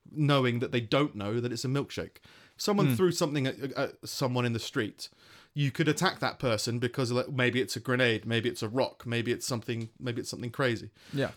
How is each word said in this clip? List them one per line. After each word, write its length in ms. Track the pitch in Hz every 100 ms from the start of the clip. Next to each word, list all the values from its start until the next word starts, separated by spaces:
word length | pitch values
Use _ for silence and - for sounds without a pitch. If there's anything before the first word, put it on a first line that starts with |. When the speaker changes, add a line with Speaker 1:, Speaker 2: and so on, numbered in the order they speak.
| -
Speaker 1:
knowing 480 | - 143 139 127 120
that 140 | 127
they 80 | 127
don't 340 | 113 139 147 104
know 240 | 101 117
that 140 | 123
it's 100 | 117
a 60 | 131
milkshake. 480 | 139 123 - - - - - - -
If 40 |
someone 260 | - 202 147
Speaker 2:
Mm. 80 | 120
Speaker 1:
threw 140 | 185
something 340 | 170 165 147 131
at, 100 | 104 135
at 200 | 127 135 - -
someone 360 | - 131 123 120
in 60 |
the 80 | 113
street, 480 | - 131 104 - - _ - - - 147
you 140 | 143
could 180 | - 151
attack 300 | 147 185 -
that 200 | - -
person 400 | 131 107 - 117
because, 320 | 120 135 120
like, 200 | 123 123
maybe 300 | 131 123 123
it's 140 | 123 123
a 40 |
grenade, 460 | 131 123 123 110 107
maybe 240 | 117 113
it's 140 | -
a 40 | 110
rock, 380 | 127 120 - 120
maybe 260 | 117 117
it's 140 | 117 -
something, 440 | 120 - 117 113 -
maybe 200 | 127 92
it's 100 | -
something 200 | - 120
crazy. 400 | - 131 113 113 - -
Speaker 2:
Yeah. 160 | 139 -